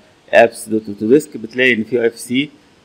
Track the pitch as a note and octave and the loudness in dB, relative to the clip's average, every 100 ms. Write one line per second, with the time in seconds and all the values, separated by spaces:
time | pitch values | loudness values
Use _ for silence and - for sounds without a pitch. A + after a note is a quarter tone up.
0 | _ _ _ - A2+ - G#2+ G#2+ A2 G2+ | _ _ _ 4 4 2 -6 -6 -6 -6
1 | A2 D3 D3+ A#2 G#2+ A#2+ C3 D3+ D3 B2 | 2 2 0 -10 -10 -2 0 0 -2 -2
2 | A2+ - - B2+ D3 - _ _ | -2 -4 -4 -4 -4 -10 _ _